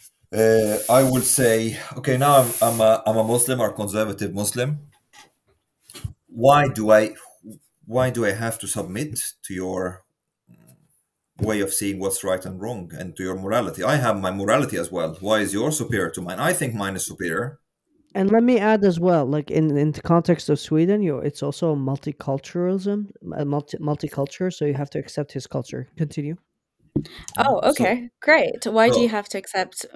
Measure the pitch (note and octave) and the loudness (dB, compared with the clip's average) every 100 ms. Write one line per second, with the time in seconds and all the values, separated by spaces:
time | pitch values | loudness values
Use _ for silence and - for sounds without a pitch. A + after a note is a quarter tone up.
0 | - _ - G#2+ A2 A2 A2 G#2 - B2+ | -20 _ -8 2 4 4 2 -2 4 4
1 | C3 B2+ B2+ - A#2+ A2+ A2+ A2+ - B2 | 6 2 2 2 4 2 0 -6 -12 -8
2 | C3 B2+ C#3+ C#3 A#2 - A2+ A2+ A2 A2 | -2 2 6 6 6 2 2 4 6 6
3 | G#2+ A2+ A2 A#2+ C3 B2+ G#2+ - G#2 G#2+ | 4 2 2 2 2 0 -2 -2 -4 -2
4 | A2 - G2 F#2+ G#2+ A#2+ C3 D3 - _ | -2 -2 -6 -4 -4 -2 -2 -4 -8 _
5 | _ - - _ _ _ _ _ _ - | _ -20 -20 _ _ _ _ _ _ -14
6 | - - _ A#2 B2+ D3 C#3 A2 G#2+ G#2+ | -14 -14 _ 2 6 6 4 0 6 6
7 | G#2+ - - _ G#2+ G#2+ _ _ - A#2+ | 4 -4 -20 _ -20 -20 _ _ -6 -2
8 | B2+ A#2 G#2+ G#2+ A#2 A2 G2 G#2+ E2+ G2+ | 0 0 -2 -2 -4 -6 -6 -6 -6 -6
9 | D3+ A2 - - - F#2 F#2 F#2 F#2 F#2 | -6 -6 -8 -10 -12 -8 -6 -4 -6 -8
10 | _ _ _ _ _ A#1 A#1 _ _ _ | _ _ _ _ _ -20 _ _ _ _
11 | _ _ _ - G#2+ G#2 G2 - G2+ F#2+ | _ _ _ -6 -2 0 -2 -2 -4 -4
12 | F#2+ F#2+ G2 F#2 F#2+ F#2 G#2+ A2+ F2 D#2 | -4 -4 -2 -4 -4 -10 -8 -10 -12 -12
13 | F2+ E2+ F#2 F2+ F#2+ A#2+ G2 E2+ G#2+ C#3+ | -12 -8 -6 -6 -2 -2 -2 -4 0 0
14 | A#2+ G#2 F#2 G2 G2 C3 C3 F#2 F2 F2+ | 0 0 -2 -4 0 0 0 -4 -6 -4
15 | D#2+ E2+ G2 A2 G2 G2+ C3+ D3+ - G#2+ | -6 -4 0 0 0 -2 -2 -2 -2 -2
16 | F2 - F2 F#2 D#3 F3+ C3+ A2 G2 F#2+ | -2 -4 -8 -4 -2 0 -2 -4 -4 -4
17 | - - F2 E2 B2 - _ _ _ _ | -8 -6 -4 -4 -6 -10 _ _ _ _
18 | _ G3 G3 A3 A#3+ A#3+ G#3+ A3 G3 E3+ | _ -2 2 4 4 4 4 4 4 4
19 | F3+ E3+ C3 D3+ C#3 D#3 D#3 C#3+ D3+ C#3+ | 4 4 2 -2 0 0 2 2 0 -2
20 | - E3+ E3 E3 - D3 - D#3 E3+ G#3+ | 2 2 4 0 2 -2 2 2 2 2
21 | F#3 C3+ - - C#3+ - E3 D3 C3+ C#3 | 0 -2 -4 -6 -6 -2 -2 0 -2 -4
22 | - C#3 - C3+ - F3 F3+ F#3+ G3 G#3 | -6 -8 -6 -6 -4 -4 -2 0 -2 -4
23 | G3+ - F3 - C#3+ D3 - - D3 D3 | -6 -12 -12 -6 -2 -2 -4 -6 -4 -4
24 | D#3 - C#3 - F#3 - D3 C#3 C#3+ D3+ | -4 -4 -6 -4 -6 -2 -2 -2 -4 -8
25 | - - C#3+ C3+ - C3+ - B2+ C3 - | -8 -8 -6 -8 -8 -8 -8 -10 -10 -6
26 | D3+ D#3 D3 F3 _ _ _ _ _ - | -6 -4 -8 -8 _ _ _ _ _ -6
27 | - - - - C#4 A3 - D4 G3 A#3+ | -6 -14 -10 -2 0 2 0 2 0 0
28 | A#3+ - - D#4 F3 - G#3+ A3 A#3 B3 | -6 -4 4 4 4 -2 -2 4 6 6
29 | A#3+ G#3+ G3+ G3 - F#3+ F#3 - - | 2 0 -4 -8 -6 -6 -4 -6 -10